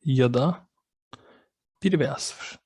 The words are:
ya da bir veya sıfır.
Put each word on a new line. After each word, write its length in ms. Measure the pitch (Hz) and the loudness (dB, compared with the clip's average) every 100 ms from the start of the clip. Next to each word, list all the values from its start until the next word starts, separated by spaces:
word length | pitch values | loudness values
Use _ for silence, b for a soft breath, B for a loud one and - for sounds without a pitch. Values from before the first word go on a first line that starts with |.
ya 300 | - 131 123 | 0 2 4
da 340 | 123 147 175 _ _ _ _ _ B B B B _ _ _ | 4 0 -2 _ _ _ _ _ B B B B _ _ _
bir 160 | 190 180 | -2 0
veya 160 | 131 143 | 0 -4
sıfır. 440 | - - - - | -10 -12 -16 -18